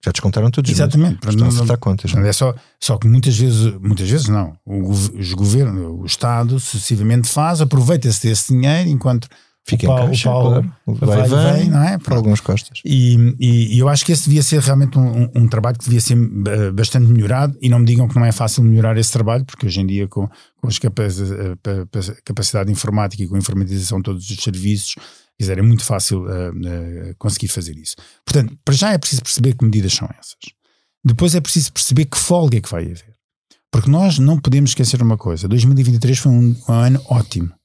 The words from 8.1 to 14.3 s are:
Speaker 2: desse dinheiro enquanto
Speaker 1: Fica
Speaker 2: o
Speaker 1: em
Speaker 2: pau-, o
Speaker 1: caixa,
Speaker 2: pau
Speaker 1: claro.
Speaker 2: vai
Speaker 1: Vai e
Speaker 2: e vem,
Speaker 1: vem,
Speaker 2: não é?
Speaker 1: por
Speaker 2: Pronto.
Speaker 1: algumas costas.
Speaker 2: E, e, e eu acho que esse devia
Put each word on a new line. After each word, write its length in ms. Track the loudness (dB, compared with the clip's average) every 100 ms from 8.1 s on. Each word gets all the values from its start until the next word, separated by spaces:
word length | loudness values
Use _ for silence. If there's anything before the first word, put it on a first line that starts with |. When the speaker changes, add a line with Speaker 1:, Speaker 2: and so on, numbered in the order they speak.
| -2 0
Speaker 2:
desse 240 | -2 0
dinheiro 380 | 0 2 0 0
enquanto 380 | 0 0 -2 -4 _ _ _
Speaker 1:
Fica 240 | -6 -2 2
Speaker 2:
o 40 |
Speaker 1:
em 40 | 2
Speaker 2:
pau-, 100 | 2
o 20 |
Speaker 1:
caixa, 220 | 0 0
Speaker 2:
pau 100 | 2
Speaker 1:
claro. 320 | 2 2 0 -6 -6
Speaker 2:
vai 200 | -2 2
Speaker 1:
Vai 120 | 2
e 60 | 2
Speaker 2:
e 40 |
vem, 320 | 4 4 2
Speaker 1:
vem, 80 | 2
Speaker 2:
não 140 | 2
é? 140 | 2 -2
Speaker 1:
por 60 | -2
Speaker 2:
Pronto. 120 | 0
Speaker 1:
algumas 220 | 2 0
costas. 420 | 0 -4 -4 -14
Speaker 2:
E, 520 | -2 2 4 4 2 2
e, 360 | 2 2 2 2
e 40 |
eu 80 | 2
acho 160 | 0
que 80 | 0
esse 120 | -2
devia 180 | 2